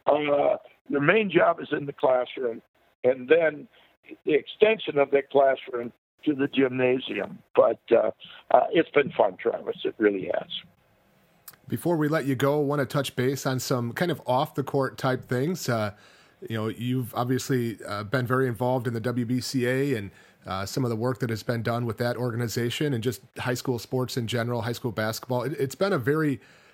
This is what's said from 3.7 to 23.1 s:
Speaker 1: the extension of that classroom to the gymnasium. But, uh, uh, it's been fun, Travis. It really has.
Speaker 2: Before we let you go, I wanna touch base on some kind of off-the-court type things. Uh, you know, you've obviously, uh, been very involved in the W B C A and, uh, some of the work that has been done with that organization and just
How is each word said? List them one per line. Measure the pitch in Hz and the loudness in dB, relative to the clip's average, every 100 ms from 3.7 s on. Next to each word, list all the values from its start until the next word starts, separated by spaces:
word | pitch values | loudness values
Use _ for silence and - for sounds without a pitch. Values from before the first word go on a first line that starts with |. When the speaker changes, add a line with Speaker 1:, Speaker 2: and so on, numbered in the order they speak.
| _ _ _ - - | _ _ _ -20 -8
Speaker 1:
the | - | 0
extension | 143 - - 208 220 - 147 | 0 0 4 4 4 0 0
of | 135 | 4
that | 139 139 | 2 4
classroom | 139 135 131 - 123 120 - _ _ | 4 4 2 -4 -8 -8 -12 _ _
to | - | -2
the | 139 139 | 0 0
gymnasium. | 131 135 127 127 127 - 104 92 - _ | 2 2 4 2 2 -2 -6 -8 -10 _
But, | - 123 113 - | 4 4 2 2
uh, | 113 110 - - - _ | 4 4 -4 -18 -20 _
uh, | 127 - | 4 4
it's | 170 156 | 2 2
been | 143 143 | 2 0
fun, | - 107 92 | 2 0 0
Travis. | 117 - - - | -4 -4 -6 -6
It | - - | -6 2
really | 104 98 - | 2 2 -2
has. | - - - - _ _ _ _ _ _ _ - - - | -4 -6 -12 -14 _ _ _ _ _ _ _ -20 -20 -8
Speaker 2:
Before | 120 160 170 | -4 0 2
we | 151 | 2
let | 160 | 0
you | 135 127 | 0 2
go, | 139 151 | 2 2
I | |
wanna | 139 147 131 | 2 0 0
touch | 151 131 - | -2 -2 -2
base | 127 139 143 | -2 0 -2
on | 131 | -2
some | - 127 117 | 0 -2 -2
kind | 113 175 | -2 -2
of | 143 - | -2 0
off-the-court | 127 151 - 131 143 131 113 | 0 0 -4 -2 -2 -2 -2
type | 135 127 | -2 -2
things. | - 123 147 185 - | -2 -2 -2 -4 -2
Uh, | 113 104 - - - _ _ - | -2 -2 -6 -20 -20 _ _ -8
you | 110 | -4
know, | 110 | -4
you've | - 120 127 117 | -4 -4 -2 -2
obviously, | - 123 127 - 131 117 107 | -4 -2 -2 0 0 0 -6
uh, | - 104 | -8 -8
been | 104 131 120 | -2 -2 0
very | 127 131 | 2 0
involved | 101 123 131 117 | 0 0 0 -2
in | |
the | 117 | -4
W | 127 120 | -2 -2
B | 117 127 | -2 -2
C | - 135 120 | -2 -2 0
A | 131 143 117 | 0 0 -2
and, | 98 - - _ - | -4 -14 -20 _ -8
uh, | 95 | -6
some | 98 - | -4 -2
of | 123 | -2
the | 110 | 0
work | 123 131 | -2 -2
that | 123 | -4
has | 110 | -4
been | - 117 | -2 -2
done | 113 117 | -2 -2
with | 120 107 | -4 -2
that | 120 120 | -2 -2
organization | 123 113 117 120 117 - 147 | -4 -4 -4 -2 -4 -2 -2
and | 123 | 0
just | 120 | -2